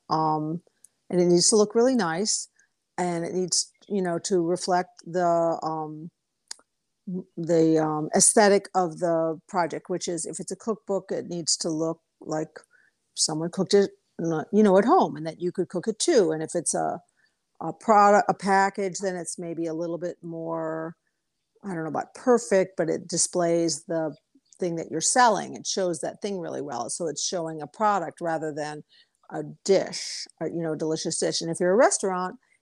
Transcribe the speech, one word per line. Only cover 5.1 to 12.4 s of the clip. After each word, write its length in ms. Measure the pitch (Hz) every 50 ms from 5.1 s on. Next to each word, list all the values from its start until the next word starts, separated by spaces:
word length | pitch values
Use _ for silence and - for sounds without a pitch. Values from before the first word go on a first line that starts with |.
| 165 185 175 170 170 170 165 165 160 - -
um, 460 | 160 160 160 156 151 156 151 160 175 - _ _ _ _ _ _ - - _ _ _ _ _ _ _ _ _ _ - 180 185 180 _ _ 170
the, 400 | 165 156 170 160 160 160 160 156
um, 320 | 156 156 156 151 156 151 -
aesthetic 520 | 196 - - - 233 208 202 202 202 196 - -
of 240 | 190 180 170 156 151
the 400 | 180 170 165 165 165 160 160 156 - -
project, 420 | - 185 165 156 - 151 - -
which 180 | 180 170 - -
is 180 | 175 160 -
if 140 | - 165 -
it's 120 | 170 -
a 40 | 196 -
cookbook, 540 | - 233 214 - _ - 196 185 190 -
it 180 | 196 - - 175
needs 260 | 175 175 160 - - -
to 120 | - 175
look 320 | 160 156 160 160 165 - _ _ _ -
like 400 | - - 156 156